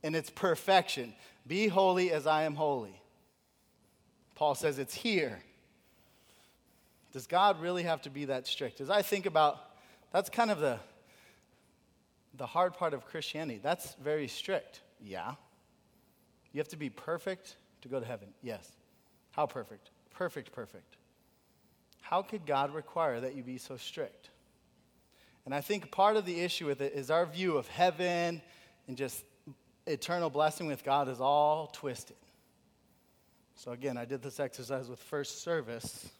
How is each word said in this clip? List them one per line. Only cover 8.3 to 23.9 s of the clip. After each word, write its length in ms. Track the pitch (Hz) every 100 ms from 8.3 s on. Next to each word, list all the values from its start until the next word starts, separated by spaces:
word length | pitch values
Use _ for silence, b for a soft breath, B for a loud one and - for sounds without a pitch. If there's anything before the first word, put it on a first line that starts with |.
| 131 127
strict? 340 | - 131 -
As 80 | 139
I 140 | 208
think 240 | 190 202 185
about, 320 | 160 151 - - B B B B
that's 180 | 180 196
kind 200 | - 233
of 100 | 185
the, 180 | 147 113 - - b b b b b _ _ _ _ _ _ _ _
the 120 | 131 123
hard 280 | 165 180
part 200 | 175 170
of 100 | 139
Christianity. 540 | - 165 - 151 160 110
That's 320 | 139 180 -
very 340 | - 139 151 135
strict. 520 | - - 185 - - _ _
Yeah. 340 | 107 92 92 143 - _ _ _ _ _ _ _ _ _ _
You 60 | 143
have 100 | 151
to 80 | 160
be 120 | 147
perfect 680 | - - 165 - 185 - - _ _
to 60 | 127
go 120 | 131
to 60 | 117
heaven. 260 | 117 101 -
Yes. 240 | 123 104 - - _ _ _ _ _
How 140 | - 151
perfect? 440 | 131 107 104 - _ _
Perfect, 420 | - 180 151 117
perfect. 440 | - 110 95 - - _ _ _ _ _ _ _ _ _ _
How 220 | - 175
could 240 | 196 214 151
God 260 | 139 143
require 480 | 151 - 170 160 120
that 140 | 127
you 80 | 139
be 160 | 123 127
so 180 | - 127
strict? 540 | -